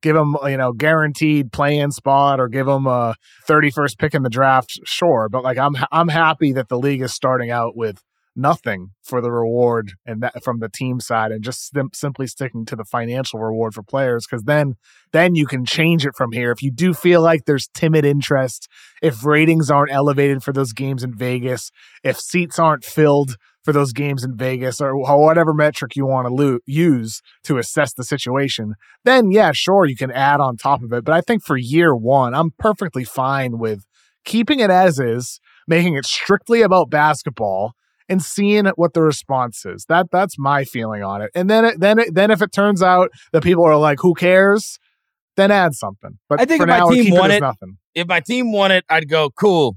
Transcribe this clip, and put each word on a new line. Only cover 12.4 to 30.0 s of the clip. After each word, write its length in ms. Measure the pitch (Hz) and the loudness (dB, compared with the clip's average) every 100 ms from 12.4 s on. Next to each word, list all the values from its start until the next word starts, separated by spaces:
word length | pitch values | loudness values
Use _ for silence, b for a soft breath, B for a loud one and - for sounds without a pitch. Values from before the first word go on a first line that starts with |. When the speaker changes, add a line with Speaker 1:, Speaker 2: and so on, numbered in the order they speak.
| 131 117 | -10 -10
Speaker 1:
to 100 | 113 113 | -12 -12
the 80 | |
financial 540 | 107 123 117 123 131 110 | -8 -8 -6 -6 -8 -8
reward 340 | 110 113 113 | -6 -4 -6
for 80 | 107 | -8
players. 420 | 101 135 131 120 - | -8 -4 -2 -2 -6
'Cause 180 | 123 | -10
then, 300 | 107 147 147 120 b b b | -2 0 0 -6 b b b
then 220 | 156 180 | 2 2
you 120 | 170 147 | 2 0
can 180 | 135 | -4
change 420 | 123 - 160 165 139 | -6 0 2 2 0
it 80 | - | -4
from 140 | 123 | -6
here. 180 | 113 120 | -2 -4
If 100 | 120 | -2
you 80 | 135 | -4
do 240 | 120 185 | -2 -2
feel 260 | 170 180 175 | 0 4 4
like 220 | 165 165 | 4 2
there's 240 | - 139 - | 0 -2 -2
timid 300 | - 165 160 | -4 0 2
interest, 640 | 143 143 135 139 131 - - b b b | 2 0 0 0 -2 -6 -20 b b b
if 220 | 117 110 | -4 -2
ratings 440 | 139 151 160 165 143 | 0 2 4 2 2
aren't 220 | 143 143 | 2 2
elevated 500 | 139 143 139 143 135 | 0 0 2 0 0
for 80 | 135 | -4
those 200 | 135 131 | -4 -4
games 300 | 110 135 135 | -4 -6 -6
in 100 | 127 110 | -8 -8
Vegas, 540 | 123 127 127 123 - b b b | -6 -6 -6 -8 -10 b b b
if 140 | 175 165 | -6 -4
seats 400 | - 180 170 - | -4 -4 -4 0
aren't 260 | 165 147 | 0 0
filled, 520 | - - 151 143 135 117 _ _ | -4 0 2 4 0 -8 _ _
for 100 | - | -2
those 200 | 147 139 | 0 0
games 320 | 117 143 139 | -4 -6 -4
in 120 | 127 117 | -8 -6
Vegas 440 | 131 131 131 120 | -6 -4 -6 -4
or 120 | 143 | -4
wh-, 260 | 139 131 143 | -4 2 4
whatever 340 | 156 165 160 | 6 4 2
metric 440 | 156 151 - 131 143 | 2 0 0 -10 -6
you 100 | 135 | -2
wanna 240 | 131 123 | -2 -2
lo-, 280 | 127 143 120 - | 0 0 0 -4
use 540 | 143 170 131 110 - b b | 0 2 2 -2 -12 b b
to 140 | - 143 | -6 -4
assess 340 | 113 - 143 | -2 -2 -2
the 100 | - | -4
situation, 680 | 123 143 - 131 139 - 104 107 b b | -8 -6 -4 -4 -4 -6 -8 -12 b b
then 260 | 240 262 214 | 2 4 4
yeah, 220 | 202 190 | 4 4
sure, 320 | 143 - 196 165 | 2 2 2 2
you 100 | |
can 140 | 127 | 0